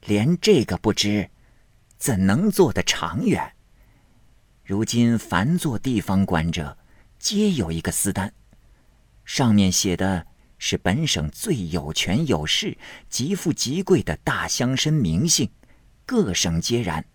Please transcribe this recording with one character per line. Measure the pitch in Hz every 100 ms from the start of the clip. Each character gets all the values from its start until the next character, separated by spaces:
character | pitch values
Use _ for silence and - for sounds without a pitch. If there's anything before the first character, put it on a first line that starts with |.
| -
连 | 104 120 170
这 | - 180 104
个 | 87
不 | 107
知， | 95 - 180 - - - _ _ _ _ _
怎 | - 101 95
能 | 110 208
做 | 190 160
得 | 98
长 | - - - - 247
远？ | 113 - _ _ _ _ _ _ _ _ _ _ _ -
如 | 98
今 | 110 117 117 113
凡 | - 87 113 175
做 | 160 110
地 | 135 113
方 | - 95 95
官 | 85 82
者， | 85 71 - _ - _ _
皆 | - 202 214
有 | 165 82
一 | 82
个 | -
私 | - 202
单， | - 202 _ _ - _ _ _ _ _ _
上 | - - 123 104
面 | 95
写 | 90 101 87
的 | 95 92 80 _ _ _
是 | - 85
本 | - 95 156
省 | - 76
最 | - - 147 87
有 | 82 71
权 | 78 - 98 160
有 | 85 78
势、 | - 202 - - - -
极 | - 135
富 | 196 175
极 | 131 117 156
贵 | 190 175
的 | 95 76
大 | - - -
乡 | - 123 131
绅 | 156
名 | 156 98 82 165
姓， | - 127 _ _ - _ _ -
各 | 247 147
省 | 85 90 82
皆 | - 117
然。 | 104 80 -